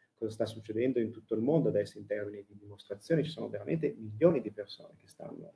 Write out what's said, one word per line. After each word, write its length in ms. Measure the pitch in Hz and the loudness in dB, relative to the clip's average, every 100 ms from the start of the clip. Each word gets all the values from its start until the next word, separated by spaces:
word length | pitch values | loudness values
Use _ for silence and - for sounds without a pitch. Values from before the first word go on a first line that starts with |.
| _ | _
cosa 180 | _ 110 | _ -6
sta 140 | 107 104 | -2 -4
succedendo 520 | 110 107 110 127 123 | -4 -6 0 2 2
in 140 | 110 | 0
tutto 220 | - - | -4 -4
il 60 | 110 | 0
mondo 280 | 117 160 120 | 4 4 4
adesso 300 | 104 101 - | 2 0 -6
in 80 | 104 | -6
termini 380 | 104 104 104 - | -4 -4 -8 -14
di 100 | 101 | -20
dimostrazioni. 640 | 104 101 - 101 - 165 | -20 -20 -12 -12 0 2
Ci 80 | 151 | 2
sono 180 | - 110 | -4 -6
veramente 460 | 101 101 165 156 - | -6 -2 0 0 -4
milioni 440 | 110 104 165 156 | -10 6 6 6
di 100 | 110 | 0
persone 440 | 101 98 - - - | -6 -10 -12 -18 -20
che 80 | - | -20
stanno 480 | - - - 82 | -16 -14 -12 -16